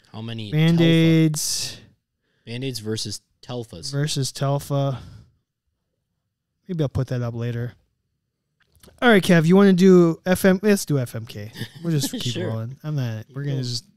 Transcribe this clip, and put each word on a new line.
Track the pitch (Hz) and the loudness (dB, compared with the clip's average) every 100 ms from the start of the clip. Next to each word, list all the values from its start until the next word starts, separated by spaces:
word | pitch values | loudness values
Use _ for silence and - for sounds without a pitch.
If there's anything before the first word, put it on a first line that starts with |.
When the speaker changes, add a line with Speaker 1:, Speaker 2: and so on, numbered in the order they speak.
| _ | _
Speaker 1:
How | - | -16
many | 113 113 107 | -12 -12 -6
Speaker 2:
Band-Aids. | 151 160 170 165 165 160 160 160 151 - - - - | 0 2 4 4 4 4 4 2 0 -6 -6 -8 -12
Speaker 1:
Telfa? | - _ _ _ _ _ - | -20 _ _ _ _ _ -14
Band-Aids | 120 135 120 | -10 -8 -8
versus | 107 110 107 98 - _ | -6 -6 -6 -12 -16 _
Telfas. | - 123 117 85 139 | -14 -12 -12 -14 -8
Speaker 2:
Versus | 139 147 143 131 | -4 -4 -2 -6
Telfa. | - 139 143 - 143 139 123 - - _ _ _ _ _ _ _ _ _ _ _ _ _ _ - | -4 -4 -4 -4 -4 -4 -6 -12 -20 _ _ _ _ _ _ _ _ _ _ _ _ _ _ -12
Maybe | 175 | -6
I'll | 143 | -4
put | - 131 | -4 -4
that | 127 | -4
up | 120 117 | -6 -6
later. | 120 117 120 - _ _ _ _ _ _ _ _ _ _ - _ | -6 -6 -10 -12 _ _ _ _ _ _ _ _ _ _ -20 _
All | 254 | 4
right, | 208 | 4
Kev, | 170 170 160 | 6 4 6
you | 190 | 6
wanna | 202 | 6
do | 185 190 180 170 160 - | 6 8 8 6 2 -2
F | 185 196 | 0 2
M? | 185 | 2
Let's | 208 202 - | 2 0 0
do | 147 | -4
F | 123 120 | -4 -8
M | 110 | -12
K. | 107 104 - 113 151 | -14 -14 -14 -14 -10
We'll | 170 | -4
just | 156 - | -2 -4
Speaker 1:
<laughs> | 247 | -6
Speaker 2:
keep | 123 | -8
Speaker 1:
Sure. | 113 - | -6 -6
Speaker 2:
rolling. | 113 113 139 | -6 -8 -12
I'm | 151 151 | -8 -6
not, | 123 110 104 131 | -6 -8 -12 -12
we're | |
gonna | 143 135 | -8 -6
Speaker 1:
Cool. | |
Speaker 2:
just | 123 120 - | -6 -8 -12